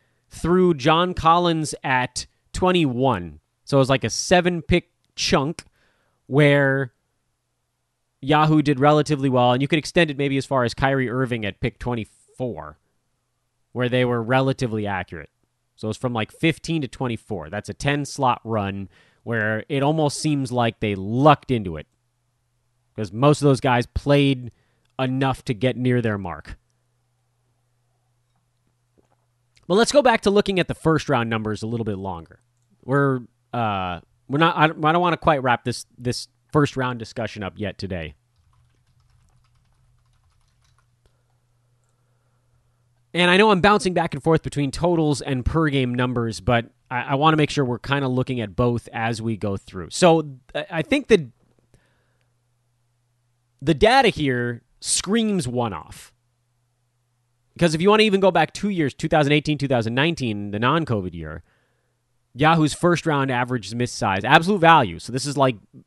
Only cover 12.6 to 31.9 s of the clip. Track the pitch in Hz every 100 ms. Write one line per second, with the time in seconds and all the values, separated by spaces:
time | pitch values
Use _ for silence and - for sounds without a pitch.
12.6 | 76 78 _ _ _ _ _ _ _ _
13.6 | _ 120 123 127 123 120 113 131 135 127
14.6 | 123 110 101 95 90 82 71 _ _ _
15.6 | _ - 107 104 127 117 107 - 160 -
16.6 | - 165 131 - 127 113 - 98 76 101
17.6 | - - 143 143 139 - 131 - 110 110
18.6 | 98 98 98 _ _ _ 113 117 107 110
19.6 | - 139 139 160 147 - 156 143 127 123
20.6 | 117 - 107 95 98 120 147 143 - 120
21.6 | 95 78 - _ _ _ _ _ _ _
22.6 | _ _ _ - 104 107 143 147 143 123
23.6 | 135 123 120 - 143 143 139 131 120 _
24.6 | _ _ _ - 131 131 135 127 - 104
25.6 | 127 113 127 123 113 101 92 76 - -
26.6 | _ _ _ _ _ _ _ _ _ _
27.6 | _ _ _ _ _ _ _ _ _ _
28.6 | _ _ _ _ _ _ _ _ _ _
29.6 | - 190 - 277 247 226 202 202 196 185
30.6 | 160 - 160 156 - 127 117 113 107 104
31.6 | 110 117 110